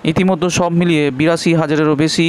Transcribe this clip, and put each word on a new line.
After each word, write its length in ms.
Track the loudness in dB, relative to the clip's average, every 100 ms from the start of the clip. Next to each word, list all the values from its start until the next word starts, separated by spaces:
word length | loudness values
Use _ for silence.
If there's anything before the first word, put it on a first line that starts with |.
| -2
ইতিমধ্যে 380 | 0 0 0 -2 -2
সব 120 | 0 0
মিলিয়ে 240 | 0 0 -2 0
বিরাশি 320 | 0 0 0 0
হাজারেরও 340 | 0 0 0 0
বেশি 220 | 0 0